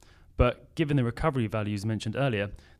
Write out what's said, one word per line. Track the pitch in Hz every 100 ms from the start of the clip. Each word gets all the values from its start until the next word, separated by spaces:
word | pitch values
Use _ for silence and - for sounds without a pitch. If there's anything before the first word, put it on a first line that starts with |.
| - - - -
But | 123 - -
given | - 147 143
the |
recovery | 117 - 160 131 107
values | 110 104 104 110
mentioned | 107 110 107
earlier, | 139 104 101 - -